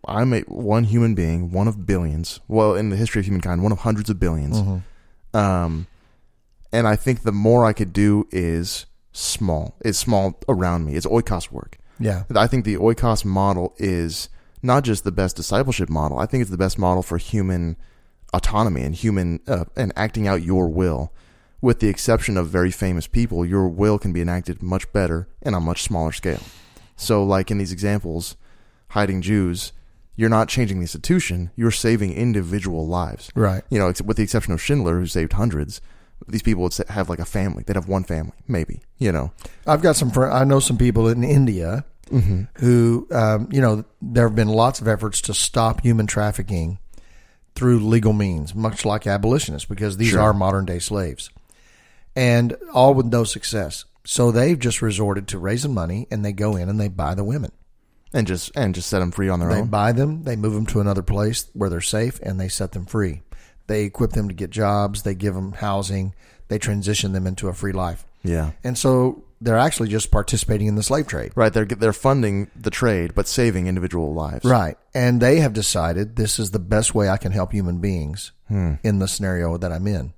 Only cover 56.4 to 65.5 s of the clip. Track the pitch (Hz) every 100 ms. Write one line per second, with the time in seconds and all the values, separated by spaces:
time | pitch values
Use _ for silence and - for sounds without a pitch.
56.4 | 107 98 87 107 104 92 76 92 101 143
57.4 | 117 - _ _ _ _ - - 98 90
58.4 | - - 107 90 - 98 90 87 95 87
59.4 | 85 104 107 104 107 120 143 160 151 113
60.4 | 107 107 107 107 101 98 95 98 107 117
61.4 | - - 98 85 - 107 117 - - 92
62.4 | 92 - 95 - 92 110 95 73 - -
63.4 | - - - 107 101 - 113 110 104 85
64.4 | 90 107 101 104 101 101 104 92 101 95
65.4 | 95